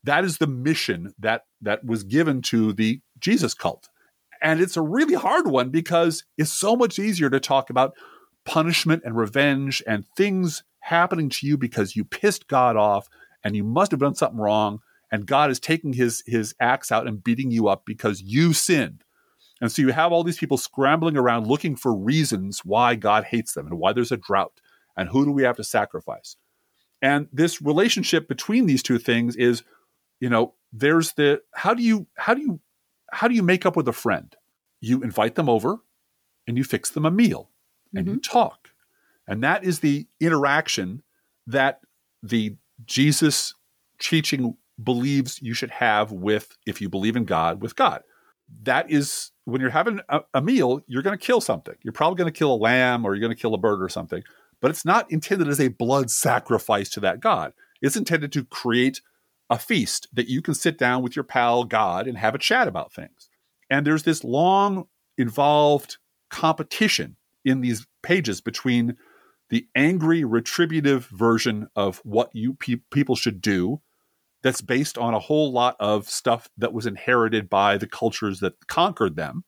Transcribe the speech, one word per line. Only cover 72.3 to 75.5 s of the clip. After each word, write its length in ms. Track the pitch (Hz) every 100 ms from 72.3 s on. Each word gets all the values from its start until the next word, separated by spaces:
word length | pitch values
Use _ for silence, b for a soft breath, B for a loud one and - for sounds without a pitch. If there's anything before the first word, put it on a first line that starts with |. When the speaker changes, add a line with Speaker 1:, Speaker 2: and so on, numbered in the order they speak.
Speaker 1:
you 200 | 110 117
pe-, 280 | 135 - 117 _
people 240 | 143 139 120
should 260 | 123 98
do 400 | 104 95 90 151 _ _ _ _ _ _
that's 180 | 131 127
based 360 | 104 127 147 -
on 160 | 117
a 60 | 110
whole 320 | - 151 147